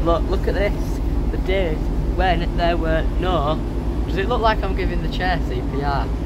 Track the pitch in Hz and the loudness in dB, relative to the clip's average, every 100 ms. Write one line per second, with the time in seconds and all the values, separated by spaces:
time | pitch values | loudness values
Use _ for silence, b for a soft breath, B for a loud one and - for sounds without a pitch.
0 | 160 170 - 190 - - 202 180 - - | 2 2 2 0 0 0 0 0 -2 -2
1 | - - - - - 190 180 151 - - | -2 0 0 -2 0 0 0 0 -2 0
2 | - - 185 175 165 - 170 170 160 160 | 0 0 2 2 0 2 2 2 2 2
3 | 143 - 175 175 143 156 - - - - | 2 0 0 2 0 0 -2 -4 -2 -2
4 | - - 196 247 220 214 196 185 180 175 | -2 0 0 2 2 2 0 0 0 0
5 | 175 - 185 175 135 170 143 135 143 139 | -2 -2 0 0 -2 -2 -2 -2 0 0
6 | 117 - | 0 -2